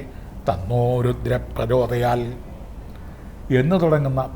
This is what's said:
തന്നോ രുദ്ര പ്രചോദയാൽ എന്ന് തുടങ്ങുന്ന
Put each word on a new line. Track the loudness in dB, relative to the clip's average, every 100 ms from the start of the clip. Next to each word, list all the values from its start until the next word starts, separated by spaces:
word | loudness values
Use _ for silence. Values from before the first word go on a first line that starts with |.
| -8 -12 -14 -6 -2
തന്നോ | -2 0 2 4 4 2
രുദ്ര | 0 0 0 -2 -4
പ്രചോദയാൽ | 2 2 2 2 2 2 -2 -6 -12 -12 -12 -12 -12 -12 -14 -14 -14 -10 0 2
എന്ന് | 4 4
തുടങ്ങുന്ന | 6 4 4 0 -2